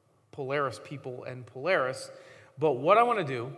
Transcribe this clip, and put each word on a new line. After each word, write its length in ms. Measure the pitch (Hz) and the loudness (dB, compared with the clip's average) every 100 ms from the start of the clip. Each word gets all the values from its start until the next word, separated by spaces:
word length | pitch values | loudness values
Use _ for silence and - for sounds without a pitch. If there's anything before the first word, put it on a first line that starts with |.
| _ _ _ | _ _ _
Polaris 480 | - 131 143 139 110 | -10 -4 -2 -2 -4
people 400 | - 143 131 123 | -12 -12 -10 -12
and 240 | 123 127 120 | -12 -12 -14
Polaris. 640 | 131 151 180 127 131 - - - - - - | -6 0 2 0 -4 -12 -18 -20 -20 -18 0
But 140 | 151 | 0
what 260 | 127 147 208 | 4 6 6
I 60 | |
wanna 180 | 240 220 | 6 2
do 300 | 151 127 123 | -2 -4 -6